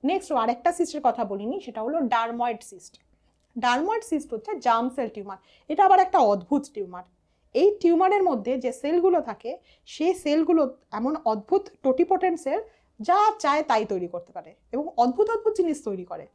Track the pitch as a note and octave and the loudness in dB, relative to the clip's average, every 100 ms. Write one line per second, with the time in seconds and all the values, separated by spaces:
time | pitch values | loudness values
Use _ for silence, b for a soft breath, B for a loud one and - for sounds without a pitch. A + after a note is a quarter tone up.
0 | C4 F#4 - C#4+ A3+ A#3+ E4+ F4 E4 D4 | -2 -4 -2 -2 0 0 -2 0 -4 0
1 | C#4 A#3+ G#3 G3+ G#3 F#4 - A3 A3 D#4+ | -2 0 -4 -6 -6 -8 -10 -10 -6 -2
2 | C4 A#3 A#3 A#3+ A#3+ A3+ - F#3 - _ | 0 0 -2 -4 -4 -4 -12 -20 -20 _
3 | _ _ _ _ _ - A#3+ B3 E4+ A4 | _ _ _ _ _ -4 0 0 0 -4
4 | A4 D#4 C#4+ A3 A3 F#4+ B3 A3+ B3 B3+ | -2 -6 -6 -12 -8 -4 0 2 0 -4
5 | A#3 A3 G3 F#3+ b b b D#4 G4 F#4+ | -8 -8 -14 -16 b b b 2 6 6
6 | F#4 E4+ A#3 G3+ F3+ C#4+ C#4+ - F#3 F3+ | 6 4 4 2 0 -2 -2 -10 -10 -12
7 | F3+ _ _ _ _ A#3+ F#4 G#4 F4 E4+ | -18 _ _ _ _ 2 2 4 2 4
8 | F#4 G#4 F#4 B3+ G3+ C4 B3 B3+ C#4+ F4 | 4 4 2 0 -2 -4 -4 -6 -2 2
9 | F4+ F4 A#3 G#3 - D4 b b - - | 4 2 -2 -10 -12 -14 b b -20 -2
10 | D#4+ F#4 D4 D4 D#4+ E4 C4+ - _ G#3 | -2 0 0 0 4 4 2 -2 _ -6
11 | A#3+ D4+ A#3+ A3 G3+ G4 G4 _ C4+ C4 | -4 -2 -2 -2 0 -2 -2 _ -2 2
12 | F4 F#4 F#4 E4+ - E4 A4 b b _ | 2 2 0 -2 -4 -6 -6 b b _
13 | A3 F#4 G#4+ G#4+ D4 D4 D4+ A3+ G#3 F#3+ | 0 4 4 2 0 0 0 0 0 -6
14 | F3 F3 F3 - D#3+ _ _ B3 D#4 - | -6 -10 -12 -18 -18 _ _ -8 -6 0
15 | B3 B3+ G#4+ A4+ A4 G#4+ F4 D4 - F#3+ | 0 2 0 2 -2 0 0 0 -6 -8
16 | F3+ E3 D3+ | -10 -14 -16